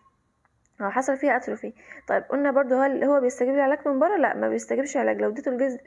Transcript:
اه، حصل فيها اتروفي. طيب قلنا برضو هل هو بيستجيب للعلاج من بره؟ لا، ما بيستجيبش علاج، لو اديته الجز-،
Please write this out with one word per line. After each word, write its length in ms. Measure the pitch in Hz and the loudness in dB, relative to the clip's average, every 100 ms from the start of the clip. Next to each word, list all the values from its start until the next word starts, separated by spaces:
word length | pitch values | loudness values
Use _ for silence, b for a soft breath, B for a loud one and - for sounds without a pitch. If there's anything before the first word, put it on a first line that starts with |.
| b _ _ _ _ _ _ - | b _ _ _ _ _ _ -8
اه، 80 | 202 | -4
حصل 280 | 247 269 269 | -2 -2 0
فيها 200 | 285 247 | 0 0
اتروفي. 360 | 220 220 208 - B B - | -2 -8 -10 -14 B B -2
طيب 140 | 196 | -2
قلنا 280 | - 277 285 | 0 0 2
برضو 240 | 262 254 | 2 2
هل 300 | 262 277 254 | 2 2 2
هو 160 | 262 285 | 2 4
بيستجيب 340 | 247 247 247 | 2 0 0
للعلاج 240 | 277 269 285 294 | 2 2 0 0
من 100 | 262 | 2
بره؟ 180 | 339 392 | 2 2
لا، 200 | 233 214 | 0 0
ما 120 | 220 | -2
بيستجيبش 480 | 226 - 233 285 277 | -2 -2 -4 -2 0
علاج، 240 | 220 208 | 0 0
لو 80 | 214 | -2
اديته 180 | 240 285 | -2 -4
الجز-، 280 | 247 269 247 | -2 -2 -4